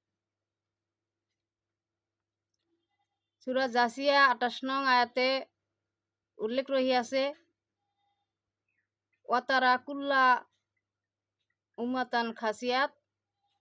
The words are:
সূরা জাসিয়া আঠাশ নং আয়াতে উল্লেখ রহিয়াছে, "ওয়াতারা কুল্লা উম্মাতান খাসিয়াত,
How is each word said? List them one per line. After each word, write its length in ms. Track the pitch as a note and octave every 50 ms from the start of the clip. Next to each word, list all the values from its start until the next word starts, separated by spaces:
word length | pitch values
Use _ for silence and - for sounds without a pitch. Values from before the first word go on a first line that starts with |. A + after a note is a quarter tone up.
| _ _ _ _ _ _ _ _ _ _ _ _ _ _ _ _ _ _ _ _ _ _ _ _ _ _ _ _ _ _ _ _ _ _ _ _ _ _ _ _ _ _ _ _ _ _ _ _ _ _ _ _ _ _ _ _ _ _ _ _ _ _ _ _ _ _ _ _
সূরা 300 | _ B3+ B3+ C4 C4 B3+
জাসিয়া 580 | A3+ A#3+ A#3+ A#3 A#3 C4 C#4 C#4+ C#4 C#4+ C#4
আঠাশ 380 | C4+ A#3+ A#3+ B3 A#3+ A#3 - C4
নং 200 | C4 C4+ C#4 C#4
আয়াতে 640 | C4 B3+ B3 A#3+ A#3 - B3+ B3+ C4 C4+ C4+ - - _ _ _ _ _ _ _ _ _ _ _ _ _ _ _ _ _
উল্লেখ 340 | - - A3 A#3+ C4 C4 C4+
রহিয়াছে, 640 | C4+ C4 B3+ C4 B3+ B3 A#3+ A#3+ C4+ C4+ C4 C#4+ D4+ - _ _ _ _ _ _ _ _ _ _ _ _ _ _ _ G5+ G5+ _ _ _ _ _ _ _ _ _ _ _ _ _ _ _ _ _ _ _ _
"ওয়াতারা 540 | - A#3 B3 A#3+ - C4+ C4 B3+ B3+ B3 B3+
কুল্লা 680 | C4 - C#4+ C#4 C#4 C#4 C#4 C4 C4 B3+ B3 - - _ _ _ _ _ _ _ _ _ _ _ _ _ _ _ _ _ _ _ _ _ _ _ _ _ _ -
উম্মাতান 560 | A#3 B3 B3+ B3+ B3 B3 - A#3+ A#3 A#3 A3+
খাসিয়াত, 680 | - A#3 A3 G#3+ - B3 B3 B3 B3+ C#4 C#4+ - _ _ _ _ _ _ _ _ _ _ _ _ _